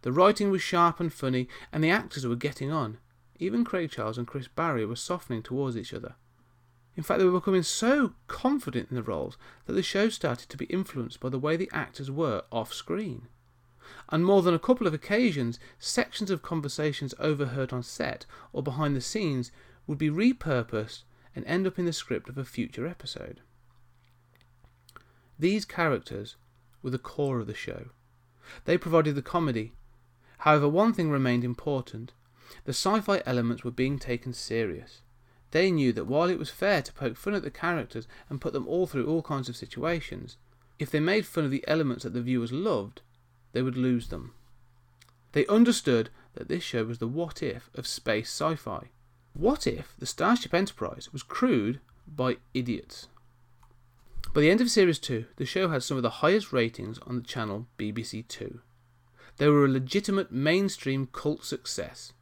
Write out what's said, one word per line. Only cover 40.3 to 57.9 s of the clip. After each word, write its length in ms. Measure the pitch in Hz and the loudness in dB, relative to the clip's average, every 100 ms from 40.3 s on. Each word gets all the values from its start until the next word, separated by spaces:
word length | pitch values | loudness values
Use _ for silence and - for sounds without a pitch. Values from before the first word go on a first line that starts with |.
| - _ _ _ - | -18 _ _ _ -10
if 140 | 143 | -2
they 80 | 151 | 2
made 260 | 160 214 - | 4 2 0
fun 180 | 170 | -2
of 60 | 147 | 0
the 140 | 135 - | -2 0
elements 380 | 160 143 113 | 2 2 -2
that 80 | 117 | -4
the 80 | 123 | -4
viewers 320 | 120 127 117 | 0 0 0
loved, 500 | 135 208 135 101 - _ _ _ _ _ | -2 0 -2 -4 -12 _ _ _ _ _
they 100 | 120 | -2
would 140 | 131 127 | -2 0
lose 320 | 127 123 - | 2 2 -2
them. 220 | 80 120 - - - - _ _ _ - _ _ | -10 -10 -16 -20 -20 -20 _ _ _ -20 _ _
They 120 | 147 - | 0 6
understood 640 | 214 233 - - 120 110 - - | 8 8 6 4 2 2 -8 -18
that 120 | - - | -14 -4
this 160 | 175 | -4
show 220 | - 120 | -2 -2
was 140 | 113 117 | -2 -4
the 100 | 117 | -4
what-if 600 | 147 165 - 131 117 - | -4 -4 -4 -6 -6 -10
of 100 | - | -12
space 440 | - - - 107 - | -8 -6 -2 -2 -2
sci-fi. 640 | - 156 160 - 90 - _ _ _ _ | -2 -2 -2 -6 -10 -12 _ _ _ _
What 320 | 139 190 294 - | 0 0 2 -2
if 300 | - - - | -4 -10 -10
the 80 | 127 | -10
Starship 480 | - 190 240 - | 0 2 2 2
Enterprise 540 | 170 196 - 90 - - | 0 0 -4 -8 -8 -12
was 120 | 139 | -12
crewed 560 | - - 247 143 104 139 _ - - | -8 0 4 4 2 -4 _ -20 -14
by 300 | 147 127 - _ | -2 -2 -2 _
idiots? 540 | 131 123 110 - - - - _ _ _ _ - _ _ _ - - - | -4 -2 -4 -6 -18 -20 -20 _ _ _ _ -20 _ _ _ -10 -6 0
By 100 | 147 | 4
the 80 | 151 | 6
end 80 | 214 | 6
of 100 | 247 | 4
Series 300 | 226 180 156 | 6 4 4
two, 240 | - 117 117 | -2 -4 -6
the 100 | - | -8
show 240 | 139 185 185 | -4 0 0
had 140 | 143 | 0
some 140 | - 135 | -2 0
of 80 | |
the 60 | 117 | -2
highest 420 | - 151 208 202 | 2 4 4 2
ratings 480 | 127 117 117 120 113 | 0 0 -2 -10 -10
on 120 | - 123 | -6 -6
the 60 | |
channel 440 | 123 127 110 101 120 - | -6 -6 -4 -6 -8 -6
B 140 | 107 | -6